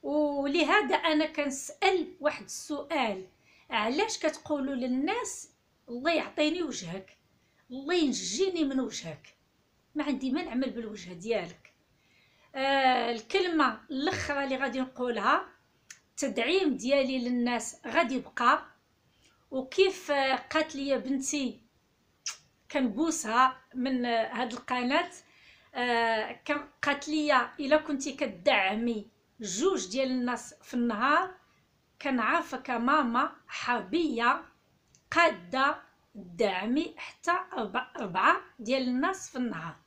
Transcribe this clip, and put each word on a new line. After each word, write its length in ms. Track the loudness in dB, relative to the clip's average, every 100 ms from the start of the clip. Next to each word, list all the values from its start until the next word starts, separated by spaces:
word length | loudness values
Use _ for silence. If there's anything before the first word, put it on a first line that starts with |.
ولهذا 920 | 0 0 0 0 0 0 4 2 2 0
انا 300 | 2 2 0
كنسال 880 | -2 -4 -4 -10 0 2 2 -2 -2
واحد 240 | -4 -4
السؤال، 840 | -12 -14 -8 -8 -2 0 0 -2 -10 _ _ _ _
علاش 500 | -2 0 0 0 0
كتقولوا 560 | -2 -2 -4 -2 0 -2
للناس 800 | 0 0 0 -2 -4 -10 -16 _ _ _ -12
الله 220 | -4 0
يعطيني 520 | 0 -2 0 0 0
وجهك، 540 | -4 -6 -8 -10 -12 _ _ _ _ _ _
الله 220 | -12 -2
ينجيني 720 | 2 2 0 -4 0 0 2
من 160 | 0 0
وجهك؟ 560 | -2 -6 -10 -12 -16 _ _ _ _ _ _ -6
ما 80 |
عندي 280 | -2 -2 -2
ما 120 | -2
نعمل 260 | -2 -2 -2
بالوجه 440 | -4 -10 -12 -14
ديالك. 600 | -12 -2 -2 -2 -14 _ _ _ _ _ _ _ _ _ -4
آه، 560 | 2 4 4 4 0
الكلمه 680 | -4 0 0 2 4 2 0 -8
الاخرى 520 | -2 -2 -2 -2 -2
اللي 120 | -2 -2
غادي 260 | -2 -2
نقولها، 640 | -6 -4 -4 0 2 2 0 _ _ _ _ -20 _
التدعيم 680 | -6 -4 -2 2 4 2 0
ديالي 420 | 2 2 2 0
للناس 580 | 0 0 0 0 -4 -12 -2
غادي 280 | 0 2 -2
يبقى. 500 | -4 2 4 4 0 _ _ _ _ _ _ _ _
وكيف، 600 | -8 -4 4 4 4 -2
آه، 240 | 2 2 0
قالت 400 | 0 0 0 -4
لي 220 | 0 0
بنتي 640 | 0 -2 -2 -2 -2 -6 _ _ _ _ _ _ -12 -12 _ _ _
كنبوسها 880 | 0 0 0 -2 -2 0 4 4 2 _ -4
من، 300 | -2 0 0
آه، 280 | 0 0
هاد 200 | -2 -4
القناه، 580 | -6 -4 -2 0 0 0 -10 _ _ -20 -20 _ -4
آه، 560 | 0 2 2 0 -2
كان، 380 | -10 -4 -4 -4 _
قالت 260 | -2 -2 0
لي 420 | -2 4 4 2 -4
الا 180 | 4 4
كنتي 340 | 4 -4 -6
كدعمي 1040 | -4 -6 0 4 4 4 2 0 -2 -6 _ _ _
جوج 500 | -8 2 2 2 -2
ديال 220 | -2 0
الناس 440 | 0 -2 -4 -8 -20
في 120 | -6
النهار، 640 | 0 0 2 4 4 2 -8 _ _ _ _ _ _
كنعرفك 680 | -2 0 2 0 0 -8 -4
ماما 640 | -2 2 2 4 0 0 -4 _
حربيه 920 | -8 -2 -2 0 0 2 2 2 2 -4 _ _ _ _ _ _
قاده 680 | 4 4 4 -6 2 2 0 -10 _ _ -20
دعمي 800 | -16 0 0 0 0 0 0 -8
حتى 340 | -16 -8 -2
أربع-، 560 | 0 -2 -6 -4 -4 -6 -8
أربعة 440 | -4 2 4 4 -2 -12
ديال 220 | -2 0
الناس 480 | 0 0 0 -2 -8
في 60 | -6
النهار. 400 | -4 -4 -10 -12